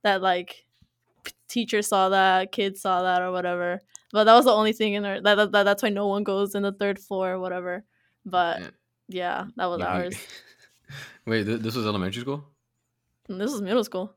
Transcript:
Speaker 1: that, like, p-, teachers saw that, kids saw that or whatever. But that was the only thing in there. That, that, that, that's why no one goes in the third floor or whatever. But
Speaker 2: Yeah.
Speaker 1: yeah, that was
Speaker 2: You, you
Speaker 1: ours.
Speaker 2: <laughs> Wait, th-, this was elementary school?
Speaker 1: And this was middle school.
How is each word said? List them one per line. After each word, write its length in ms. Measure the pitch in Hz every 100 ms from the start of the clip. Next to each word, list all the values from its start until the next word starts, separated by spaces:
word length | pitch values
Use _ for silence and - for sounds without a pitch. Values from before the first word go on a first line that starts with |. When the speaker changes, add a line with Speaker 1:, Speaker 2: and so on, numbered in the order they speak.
Speaker 1:
that, 200 | 208 196
like, 420 | 185 180 180 - _ _ _ _ _ _
p-, 80 | - _ _
teachers 380 | 240 226 214 208
saw 200 | 196 190
that, 420 | 190 190 185 190
kids 280 | - 196 196
saw 220 | 190 180
that 180 | 185 180
or 80 | 180
whatever. 500 | 180 180 180 175 180 _ - _
But 120 | 208
that 100 | 214
was 120 | 233 240
the 60 |
only 200 | 214 214
thing 220 | 214 214
in 80 | 202
there. 180 | 202 196
That, 140 | 202
that, 180 | 202 208
that, 100 | 208
that's 180 | 202 202
why 80 | 226
no 160 | 202 202
one 180 | 202
goes 300 | 202 196 202
in 80 | 202
the 100 | 202
third 260 | 196 202 196
floor 340 | - 196 185
or 80 | 185
whatever. 440 | 185 180 180 180 - _ _ _
But 360 | 196 185 170 123
Speaker 2:
Yeah. 80 | 87 _ _ _ -
Speaker 1:
yeah, 360 | 185 175 - 190 -
that 100 | 185
was 140 | 175
Speaker 2:
You, 40 |
you 60 | 175
Speaker 1:
ours. 240 | 185 180 208 - - - _ _
Speaker 2:
<laughs> 560 | _ _ - - - -
Wait, 180 | 113
th-, 160 | 104 113
this 140 | 113
was 100 | 120 107
elementary 340 | 104 92 110
school? 220 | 127 143 143 _ _ _ _ _ _ _ -
Speaker 1:
And 120 | 190
this 100 | 214
was 120 | 254
middle 220 | 190 240
school. 300 | 214 185 202